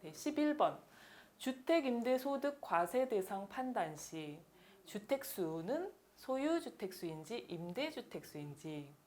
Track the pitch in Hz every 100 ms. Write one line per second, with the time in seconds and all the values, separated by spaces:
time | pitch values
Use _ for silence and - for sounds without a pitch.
0 | 156 - - 294 302 294 170 143 - -
1 | - - - _ - 254 - 330 269 233
2 | 233 254 269 277 285 285 - 170 175 254
3 | 262 220 185 196 202 - 254 240 165 151
4 | - 160 151 151 - - - - - 208
5 | 208 269 269 - 165 160 170 294 381 -
6 | _ - - 262 285 339 320 - 196 -
7 | 170 156 156 233 - 175 175 175 302 302
8 | - 175 - 156 147 143 160 151 143 -